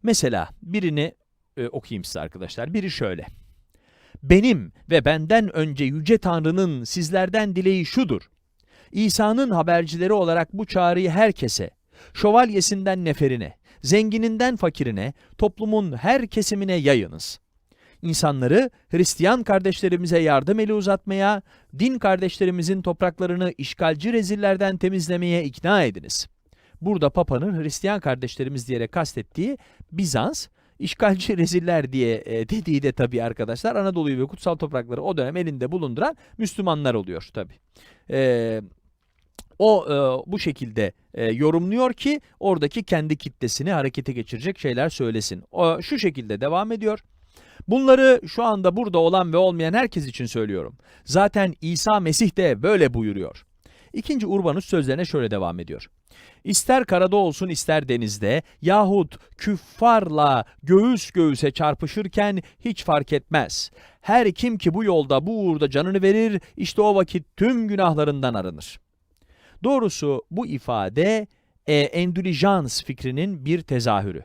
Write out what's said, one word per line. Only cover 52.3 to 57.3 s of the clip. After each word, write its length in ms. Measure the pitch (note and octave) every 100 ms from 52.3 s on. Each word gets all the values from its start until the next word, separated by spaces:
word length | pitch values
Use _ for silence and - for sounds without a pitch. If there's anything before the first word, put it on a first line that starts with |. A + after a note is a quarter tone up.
| -
de 260 | F3+ A2
böyle 320 | D#3+ G#3 D3
buyuruyor." 520 | A#2+ A2 G2 E2+ - _ _ _ _ _
İkinci 340 | D4+ - C#4+ G#3
Urbanus 380 | G3 F3 D3+
sözlerine 400 | - F3+ C3+ C3+
şöyle 260 | F3 D3+ A#2
devam 300 | G2+ F2+ F2
ediyor. 260 | D#2+ D2 - _ _ _ - _
"İster 400 | - G3 - C4
karada 320 | B3 F3+ F#3 G3+
olsun 320 | F#3